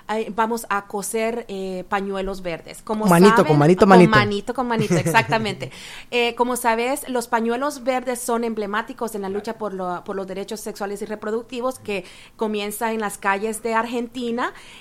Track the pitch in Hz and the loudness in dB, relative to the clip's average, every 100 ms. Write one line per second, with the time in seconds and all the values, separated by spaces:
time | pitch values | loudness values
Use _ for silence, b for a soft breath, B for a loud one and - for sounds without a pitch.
0 | - 214 214 196 220 233 - 202 - 226 | -6 -4 -4 -2 -2 -2 -4 -6 -4 -8
1 | - 226 220 233 - 196 190 185 180 202 | -6 -4 -2 -4 -8 -8 -8 -8 -6 -4
2 | 196 196 196 196 180 160 151 156 - 214 | -4 -4 -6 -6 -8 -8 -12 -18 -8 -2
3 | 208 170 196 226 156 147 147 185 202 185 | 4 8 10 8 6 6 6 6 10 10
4 | 185 214 208 202 - - 247 226 214 170 | 10 8 4 -2 -6 -6 -2 -2 0 0
5 | 165 220 226 226 214 170 - B B B | 2 0 2 0 -2 -6 -10 B B B
6 | B 240 240 233 247 247 240 226 240 277 | B -2 0 0 -2 0 0 0 0 -4
7 | - 247 233 233 226 240 285 277 240 254 | -4 -6 -2 -2 0 -2 -4 -4 -4 -2
8 | 254 240 - 233 233 214 202 208 226 262 | -2 -6 -2 -2 -2 -4 -4 -4 -6 -8
9 | 226 214 196 202 208 220 208 190 180 175 | -8 -6 -6 -6 -6 -8 -8 -6 -6 -6
10 | - 196 196 190 196 214 220 202 202 202 | -8 -8 -8 -10 -10 -10 -10 -10 -8 -8
11 | 208 214 214 226 233 247 254 254 - 202 | -10 -10 -6 -6 -6 -6 -6 -6 -8 -8
12 | 180 B B - 220 208 208 208 226 220 | -8 B B -8 -4 -4 -6 -4 -4 -4
13 | 208 - 202 196 220 220 233 226 233 240 | -6 -4 -2 -2 -2 -6 -2 -2 -2 -4
14 | 240 254 240 233 320 - B B | -6 -8 -6 -4 -4 -6 B B